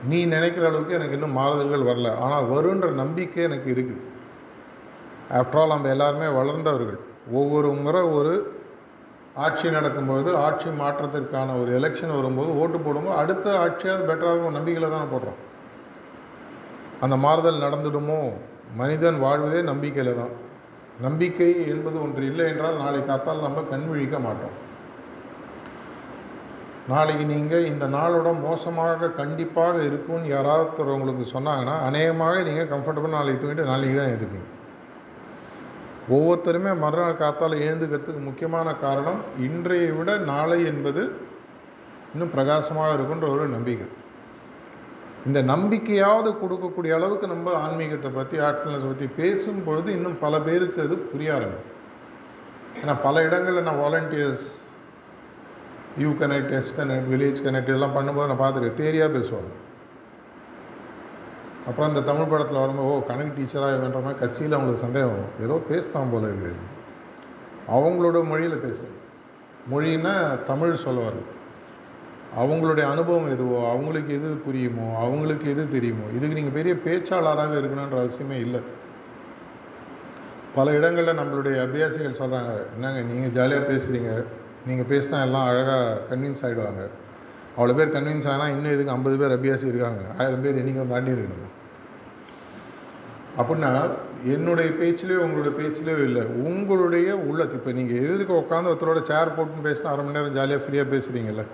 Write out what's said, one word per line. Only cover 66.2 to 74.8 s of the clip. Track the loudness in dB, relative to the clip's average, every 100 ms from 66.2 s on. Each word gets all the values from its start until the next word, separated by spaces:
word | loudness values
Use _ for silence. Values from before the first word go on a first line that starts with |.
| 0
இருக்கு. | -2 -6 -8 -12 -14 -18 -18 -20 -20 -18 -18 -18 -16 0
அவங்களோட | 4 4 4 4 4
மொழியில | 2 0 0 -2
பேசு. | -4 -8 -10 -16 -20 -20 -20 -20 -20 -18 -4
மொழின்னா | 0 2 2 2 2 2 0
தமிழ் | -2 0 2
சொல்ல | 2 0 0
வரல. | -2 -4 -10 -14 -18 -20 -20 -20 -20 -20 -18 -18 -10 -2
அவங்களுடைய | 0 2 2 4
அனுபவம் | 2 2 2 2 2
எதுவோ, | -2 0 0 0
அவங்களுக்கு | 0 0 -2 -2
எது | -4 -4
புரியுமோ, | -4 -4 -2 -2 -2